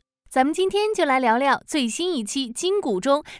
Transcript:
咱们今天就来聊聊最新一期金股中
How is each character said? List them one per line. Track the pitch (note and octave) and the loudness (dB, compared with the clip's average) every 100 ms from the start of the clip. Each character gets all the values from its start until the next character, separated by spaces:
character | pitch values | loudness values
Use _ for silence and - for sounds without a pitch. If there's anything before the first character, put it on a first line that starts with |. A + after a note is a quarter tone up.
| _ _ - | _ _ -4
咱 | C4 | 2
们 | C4 | 2
今 | D#4 F#4+ | 2 0
天 | G4+ G#4+ | 0 -2
就 | G#4 | 0
来 | D4+ C4 | 2 2
聊 | B3 A3+ | 2 2
聊 | C#4 B3 - | 2 0 0
最 | D#4 A#3+ | -2 -2
新 | A3 F4 | -2 -4
一 | D#4+ | -4
期 | G#3 C#4 B3+ | -4 -6 -6
金 | - F4+ G4+ | -4 -2 0
股 | D#4 F#3 | 0 0
中 | B3+ C#4+ - - | 2 0 0 -14